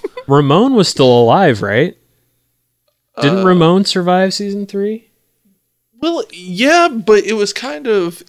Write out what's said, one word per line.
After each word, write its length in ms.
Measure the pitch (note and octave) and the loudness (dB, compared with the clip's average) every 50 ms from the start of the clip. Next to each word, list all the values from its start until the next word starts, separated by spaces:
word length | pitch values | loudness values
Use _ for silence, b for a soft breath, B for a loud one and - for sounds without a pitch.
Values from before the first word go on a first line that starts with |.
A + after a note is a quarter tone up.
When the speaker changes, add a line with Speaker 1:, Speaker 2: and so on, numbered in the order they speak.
| - F#4 | -12 -14
Speaker 1:
<laughs> 160 | - B4+ - | -14 -10 -4
Speaker 2:
Ramon 460 | - C3+ D3 D3 C3+ C#3+ F3+ A#3 C#4 C4+ | 0 2 2 2 4 2 2 2 2 2
was 140 | A3 F3 - | 2 0 0
still 320 | - - C3+ B2+ A#2+ A#2+ | 0 2 4 4 6 4
alive, 400 | A#2+ A2+ C3 F#3 G3 D#3 A#2 G#2 | 4 4 4 4 4 2 0 0
right? 340 | G#2+ G2+ G2+ A#2+ D#3 F3+ - _ _ _ _ _ _ _ _ _ _ _ _ _ _ _ _ _ _ _ _ _ _ _ - - | -2 -4 -2 -2 -2 -2 -4 _ _ _ _ _ _ _ _ _ _ _ _ _ _ _ _ _ _ _ _ _ _ _ -8 -2
Didn't 200 | A#2 C#3+ F#3+ F#3+ | -2 0 0 2
Speaker 1:
Uh, 40 | F#3+ | 2
Speaker 2:
Ramon 400 | F#3 F3+ F3+ D#3+ E3 F3+ F#3+ G3+ | 2 4 4 4 4 2 2 0
survive 480 | - - F#3 F3 F3+ F3+ F#3 F#3+ F#3+ | 0 -2 -2 0 0 0 0 0 -2
season 320 | F#3 - G#3 G3+ G3 G#3 G3+ | -4 -6 -8 -8 -8 -8 -10
three? 440 | G3+ - G3 G3+ G#3 A3 A3+ _ _ _ _ _ _ _ _ _ _ _ _ _ _ _ _ _ _ _ A#3 | -8 -8 -6 -6 -6 -6 -10 _ _ _ _ _ _ _ _ _ _ _ _ _ _ _ _ _ _ _ -8
Speaker 1:
Well, 240 | D4 E4 E4+ D4+ - - | -6 -6 -6 -6 -8 -10
yeah, 560 | - F3 F3+ F#3 F3+ F3+ B3 C#4+ E4 F4 E4+ F4 | -14 -18 -14 -10 -6 -2 0 2 2 2 2 0
but 360 | B3+ A3+ E3 - G#3+ G3+ - | -2 -4 0 2 2 2 2
it 100 | F#3 A3 | -2 -4
was 180 | G#3+ G3+ G3 | -4 -4 -6
kind 340 | - - A#3+ C4+ D4 D4+ C#4+ | -6 -10 -10 -12 -12 -8 -4
of 360 | A#3+ G#3+ G3+ F3 E3+ F3 - - | -2 -2 -2 -2 -4 -8 -12 -12